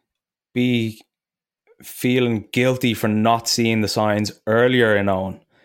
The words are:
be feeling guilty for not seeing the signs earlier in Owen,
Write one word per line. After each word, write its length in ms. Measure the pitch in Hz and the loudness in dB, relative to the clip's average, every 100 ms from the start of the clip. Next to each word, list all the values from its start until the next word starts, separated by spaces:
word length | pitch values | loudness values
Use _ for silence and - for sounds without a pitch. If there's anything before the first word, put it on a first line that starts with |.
| _ _ _ _ _ | _ _ _ _ _
be 480 | - 123 120 113 110 - _ _ _ _ _ _ _ | -2 0 0 -2 -8 -18 _ _ _ _ _ _ _
feeling 640 | - - 127 127 123 113 101 | -20 -6 -2 0 0 -2 -4
guilty 420 | - 123 127 127 | 0 0 0 -2
for 140 | 107 113 | -2 0
not 400 | 107 110 117 - | 0 2 0 -2
seeing 340 | - 117 110 | -2 0 0
the 60 | 104 | -2
signs 440 | - 107 104 104 - - | 0 0 0 -2 -6 -2
earlier 500 | 113 123 127 113 104 | 2 2 4 2 2
in 140 | 98 | 0
Owen, 300 | 95 95 92 _ _ | -2 -4 -10 _ _